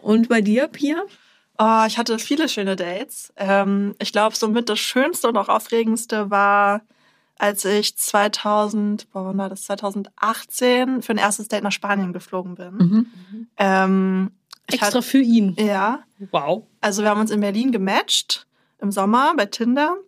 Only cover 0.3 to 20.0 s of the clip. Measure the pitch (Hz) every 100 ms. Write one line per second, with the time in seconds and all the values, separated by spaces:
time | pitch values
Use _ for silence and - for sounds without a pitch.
0.3 | 233 202 220 311 - 285 330 392 - _
1.3 | _ _ - 220 226 220 214 233 226 -
2.3 | 285 294 - 196 190 175 185 269 - -
3.3 | - 196 196 196 202 202 - 214 208 214
4.3 | - 220 226 233 208 - 254 285 359 233
5.3 | 233 202 220 - 233 226 220 - 220 208
6.3 | 202 202 202 202 208 _ _ _ _ _
7.3 | _ 208 202 190 208 208 - - 208 208
8.3 | 208 208 208 208 214 208 208 - 196 190
9.3 | 190 196 190 - 196 202 202 196 - 208
10.3 | 226 - - 247 247 254 262 - 214 208
11.3 | - 214 208 196 190 208 202 185 180 -
12.3 | 185 180 175 180 190 175 214 233 185 185
13.3 | 214 233 - 196 190 190 190 190 190 190
14.3 | _ _ - - 254 208 226 240 269 247
15.3 | 233 196 175 214 196 202 247 _ _ 196
16.3 | 170 143 190 - _ 214 202 214 208 220
17.3 | 214 202 202 262 233 190 233 - - -
18.3 | - - _ _ _ 202 196 196 233 285
19.3 | 330 208 - 233 262 302 370